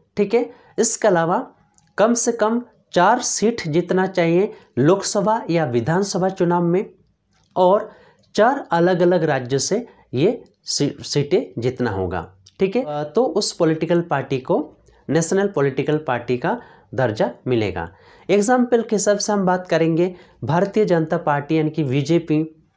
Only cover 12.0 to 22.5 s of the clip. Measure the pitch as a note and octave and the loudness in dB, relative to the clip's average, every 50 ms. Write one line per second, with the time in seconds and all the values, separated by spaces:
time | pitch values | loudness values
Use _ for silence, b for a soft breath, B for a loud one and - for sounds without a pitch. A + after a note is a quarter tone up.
12 | F#2 F2 F2+ F2 D#2+ - - _ _ _ _ - F#3+ F#3+ F#3+ A#3+ C4 D3+ D3 D3 | -4 -4 -4 -6 -8 -10 -16 _ _ _ _ -4 -2 0 0 -2 -4 -4 -6 -6
13 | D3 D3 - A3 B3+ - - G#3+ - - - - E3+ D#3+ D#3+ D#3 E3 D#3 F3 E3+ | -6 -4 0 0 0 0 0 -2 -4 -4 -2 0 0 0 0 0 -2 0 0 0
14 | E3+ E3+ D3+ C3+ B2+ - C#3 B2+ - - F3+ B3+ D#4 - - _ _ b b b | 0 -2 -2 -4 -2 -4 -6 -4 -2 -2 -2 -2 -2 -6 -12 _ _ b b b
15 | b b C3+ E3 E3 E3+ F#3+ F#3+ G3+ G3 G3 D3 C#3 C#3 C#3 D3 C3+ D3+ D3+ D#3 | b b -2 0 0 0 0 0 0 0 0 0 0 0 0 -2 -2 -2 -2 -2
16 | D3+ - B2 A#2 A#2 - B2 B2 C#3+ F3 A#3 B3 B B B B B B A#2 G#2+ | -2 -2 -4 -2 -2 -2 -4 -2 -2 -4 -4 -6 B B B B B B -4 -2
17 | C3 A#2 G#2+ A2+ F#3+ B3 B3 - - C3 B2+ A2+ G#2+ G2 E2+ F2 E2 D#2+ b b | -2 0 0 0 -2 -4 -4 -6 -4 -2 -2 0 0 -2 -4 -6 -8 -8 b b
18 | b b b b b b F#3+ G#3 G3+ A3+ B3+ B3+ A#3+ A#3+ B3 A#3 A3 - A3 F#3+ | b b b b b b 2 2 2 2 2 2 2 2 2 0 0 0 -2 0
19 | - G#3+ G#3 G3+ - - G#3 G3+ F#3+ F#3 F3+ F3+ F3+ - E3+ D#3 E3 E3 E3 D#3+ | 2 0 0 0 0 -2 0 0 2 0 0 -2 -2 0 0 2 2 2 2 2
20 | F3 F#3 F3+ B B B B B - A#2 D3+ F3 F3 D#3+ - A3 G#3 F3 F3+ E3 | 0 0 -2 B B B B B -4 -2 0 0 0 0 2 0 2 2 2 2
21 | D#3+ D#3 F3+ E3+ - D3+ D3 C#3+ C#3+ - D#3+ D#3+ D3+ D#3 D3+ E3 D3+ C3 B2 C#3+ | 0 0 -2 -2 0 0 0 0 0 0 0 0 0 0 -2 -2 -2 0 0 0
22 | C#3 C#3 E3+ E3+ E3 - D#3 D#3 D#3 D#3 | 0 2 0 0 0 0 0 -2 -2 -4